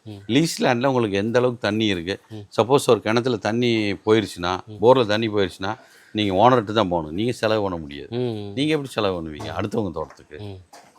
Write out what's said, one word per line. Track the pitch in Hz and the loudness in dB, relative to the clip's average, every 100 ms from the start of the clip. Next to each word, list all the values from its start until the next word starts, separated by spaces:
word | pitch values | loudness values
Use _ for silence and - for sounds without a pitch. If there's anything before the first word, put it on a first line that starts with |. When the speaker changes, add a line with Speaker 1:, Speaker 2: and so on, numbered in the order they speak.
Speaker 1:
ம். | 110 101 101 | -16 -12 0
Speaker 2:
லீஸ் | 120 160 - | 2 2 2
லேண்ட்ல | 220 120 135 | 0 2 0
உங்களுக்கு | 131 113 98 | 0 0 0
எந்த | 107 123 | 0 0
அளவுக்கு | 123 120 107 | 0 0 -2
தண்ணி | 107 110 | 0 0
இருக்கு, | 92 85 98 - | -2 -4 -8 -10
Speaker 1:
ம். | 107 104 - | -16 -4 0
Speaker 2:
சப்போஸ் | 110 139 - | 2 4 4
ஒரு | 110 | 2
கிணத்துல | 104 117 123 113 | 2 0 0 -2
தண்ணி | 104 113 123 110 104 | -2 0 2 2 0
போயிருச்சுன்னா, | 95 - 110 98 - 90 92 - | 0 2 4 2 -4 -4 -4 -6
Speaker 1:
ம். | 107 | 2
Speaker 2:
போர்ல | 110 131 107 | 6 6 4
தண்ணி | 107 113 | 0 0
போயிருச்சுன்னா, | 104 92 - 95 110 - - - | 0 -2 -2 -8 -8 -12 -20 -8
நீங்க | 107 104 | -2 0
ஓனர்கிட்ட | 92 117 127 101 | 4 6 6 2
தான் | 107 98 | 0 0
போகணும். | 85 78 | 0 -4
நீங்க | 82 117 | -4 -4
செலவு | 120 110 107 | -2 0 0
பண்ண | 98 87 | -2 -6
முடியாது. | 76 71 67 | -10 -14 -8
Speaker 1:
ம். | 120 123 110 104 | -6 -4 -6 -8
Speaker 2:
நீங்க | 101 151 | -4 -2
எப்படி | 156 135 | -2 -4
செலவு | - 104 | -4 -2
பண்ணுவீங்க | 90 82 73 78 | -2 -6 -10 -8
Speaker 1:
ம். | 82 | -6
Speaker 2:
அடுத்தவங்க | 104 107 101 | -4 -4 -4
தோட்டத்துக்கு? | 80 78 - - 76 | -6 -10 -14 -20 -16
Speaker 1:
ம். | 104 95 95 - - | -14 -16 -20 -20 -20